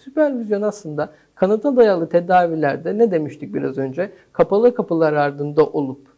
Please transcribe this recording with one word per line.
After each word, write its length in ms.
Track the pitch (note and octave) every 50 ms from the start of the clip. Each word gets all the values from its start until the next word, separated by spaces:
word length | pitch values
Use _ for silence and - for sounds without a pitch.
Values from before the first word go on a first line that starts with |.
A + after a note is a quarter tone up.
| -
Süpervizyon 580 | C4+ C4 D#4 D#4 C#4+ C4+ A#3+ A3+ G#3 G#3+ G3+
aslında 480 | G#3 G#3+ G3+ G#3 - D#3+ D3+ D3 D3+ - - _ _ _ _
kanıta 400 | - F#3+ F#3+ G#3+ A3 G#3+ C#4+ C4
dayalı 340 | B3+ A#3 G#3+ F#3+ E3+ E3 D#3+
tedavilerde 880 | - F3 F3 F3 F#3 F3+ F3 E3+ E3 D#3+ D3+ C#3+ C3+ C#3 D#3 E3+ G3 G#3+
ne 140 | A#3 A3+
demiştik 420 | F3+ D#3+ D#3 C#3 - - D3 C#3 C3+
biraz 240 | C3+ C#3+ C3+ C3 C#3
önce? 340 | C3+ C3+ C3 D#3+ F#3 G#3 - - _ _ _
Kapalı 400 | - E3+ - F#3+ G#3 A#3 A#3+ A#3+
kapılar 380 | - G3+ - F3 D#3+ D#3+ D3+ D3+
ardında 520 | D3 C#3+ C#3+ C#3+ C#3+ C#3+ D3 D3 D#3+ D3+
olup 420 | C#3+ - D#3 C#3+ C3 B2+ - _ _ _